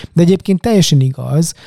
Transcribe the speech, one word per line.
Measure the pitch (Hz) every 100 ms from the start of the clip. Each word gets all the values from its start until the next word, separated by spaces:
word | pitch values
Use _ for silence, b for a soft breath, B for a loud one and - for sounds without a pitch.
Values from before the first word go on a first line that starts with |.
| B
De | 165
egyébként | 170 190 - 185
teljesen | 240 214 160 143
igaz, | 131 131 123 143 170 B